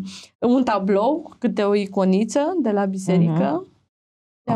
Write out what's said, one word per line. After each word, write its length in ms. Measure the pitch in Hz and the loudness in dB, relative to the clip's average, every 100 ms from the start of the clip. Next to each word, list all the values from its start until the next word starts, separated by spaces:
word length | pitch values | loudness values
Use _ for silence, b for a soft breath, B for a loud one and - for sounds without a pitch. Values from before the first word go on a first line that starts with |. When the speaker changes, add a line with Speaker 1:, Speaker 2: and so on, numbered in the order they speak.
| 190 B B - | -6 B B -4
Speaker 1:
un 240 | 240 262 | 0 2
tablou, 680 | 254 208 190 202 262 320 - - | 2 0 0 2 2 -2 -6 -6
câte 240 | 226 190 | -4 0
o 120 | 202 202 | 0 0
iconiță 800 | 196 196 190 190 226 285 311 370 | 0 0 2 2 2 0 0 0
de 100 | 226 | 0
la 140 | 202 196 | 0 -2
biserică. 680 | 190 190 180 165 160 - | -4 0 2 2 2 0
Speaker 2:
Mhm. 180 | 330 381 _ _ _ _ _ _ _ | -2 -8 _ _ _ _ _ _ _
Speaker 1:
Am 80 | 233 | -4